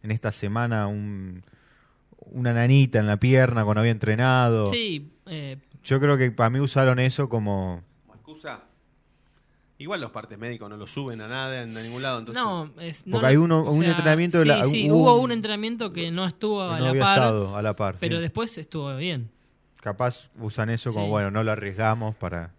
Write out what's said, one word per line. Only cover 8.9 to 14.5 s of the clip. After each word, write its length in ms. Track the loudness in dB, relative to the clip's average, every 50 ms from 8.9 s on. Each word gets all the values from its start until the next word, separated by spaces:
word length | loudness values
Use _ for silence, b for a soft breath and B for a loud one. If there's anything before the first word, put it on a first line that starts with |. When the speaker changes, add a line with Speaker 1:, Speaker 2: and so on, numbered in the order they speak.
| _ _ _ _ _ _ _ _ _ _ _ _ _ _ _ _ _ _
Speaker 3:
Igual 220 | -12 -8 -8 -8
los 120 | -8 -8
partes 260 | -10 -14 -14 -14 -16 -12
médicos 320 | -10 -10 -10 -12 -14 -16
no 80 | -14 -14
los 140 | -16 -12
suben 300 | -10 -10 -10 -8 -10 -12
a 60 | -12 -10
nada, 360 | -8 -8 -8 -8 -8 -10 -10
en, 120 | -12 -12
a 60 | -12
ningún 220 | -12 -10 -10 -8 -6
lado, 160 | -6 -6 -6
entonces 220 | -8 -10 -8 -6 -4
Speaker 2:
No, 280 | -4 -4 -6 -8 -10 -12 -14
es, 280 | -14 -14 -14 -14 -8 -4
no 60 | -2
Speaker 1:
Porque 100 | 2 4
Speaker 2:
lo, 40 | 6
Speaker 1:
hay 80 | 6 6
uno, 240 | 6 6 4 2
Speaker 2:
o 100 | 2 2
Speaker 1:
un 100 | 2 2
Speaker 2:
sea, 80 | 4 2
Speaker 1:
entrenamiento 480 | 2 2 4 2 4 4 2 2 4 4
de 60 | 6
Speaker 2:
sí, 40 |
Speaker 1:
la, 160 | 6